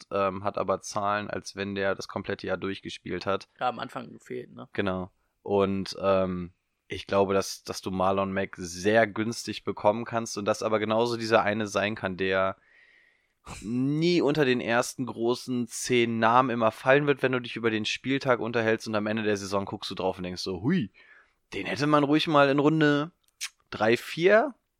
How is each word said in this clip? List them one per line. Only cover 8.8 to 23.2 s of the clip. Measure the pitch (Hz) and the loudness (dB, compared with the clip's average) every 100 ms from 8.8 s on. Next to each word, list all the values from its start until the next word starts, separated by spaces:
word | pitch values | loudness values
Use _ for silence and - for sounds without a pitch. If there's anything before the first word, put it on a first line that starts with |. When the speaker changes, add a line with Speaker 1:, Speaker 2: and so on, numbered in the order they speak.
| 98 110 110 | 2 4 2
Speaker 1:
günstig | 98 110 117 - 104 | 0 -4 -6 -8 -8
bekommen | - 98 104 110 | -8 0 2 2
kannst | 117 117 113 - | -2 -6 -4 -4
und | |
das | 104 107 | -2 0
aber | 113 107 | 0 0
genauso | 107 110 120 117 | 2 2 0 -2
dieser | 113 110 | 2 2
eine | 98 107 104 | 4 0 -2
sein | 98 101 110 | -2 -2 -2
kann, | 98 90 | -6 -2
der | 95 95 95 - _ _ _ _ _ _ _ _ - - | 0 0 0 -4 _ _ _ _ _ _ _ _ -18 -12
nie | 98 123 135 151 170 175 | -6 -2 0 2 2 4
unter | 123 151 | 4 4
den | 131 123 | 4 2
ersten | 104 117 127 - 120 | 2 0 0 -4 -6
großen | 107 117 123 - 123 117 | -2 0 0 -2 -4 -4
zehn | - - 127 117 113 | -6 0 2 2 2
Namen | 113 120 131 | 4 4 4
immer | 117 110 | 2 0
fallen | - 131 139 147 | 0 4 4 4
wird, | 139 | 2
wenn | 131 | 2
du | 127 | 0
dich | 120 117 | -4 -4
über | 113 | -2
den | 110 107 | 0 -2
Spieltag | - 127 139 135 120 | -6 -4 -2 0 0
unterhältst | 110 120 110 113 117 | 0 0 2 0 0
und | |
am | 107 107 | -2 -2
Ende | 110 | -2
der | 107 104 | 0 -2
Saison | 98 101 | 0 -2
guckst | 98 104 - | -2 -8 -8
du | |
drauf | 92 92 92 | -4 -4 -2
und | |
denkst | 90 90 | -6 -6
so, | 98 92 | -6 -4
"Hui, | 123 185 107 _ - - _ _ - | 0 0 0 _ -20 -20 _ _ -12
den | 98 92 | -8 -6
hätte | 98 147 | -2 2
man | 151 | 4
ruhig | 143 151 170 | 4 2 4
mal | 147 139 | 6 6
in | 143 | 6
Runde | 143 156 151 147 160 _ | 4 6 4 4 -2 _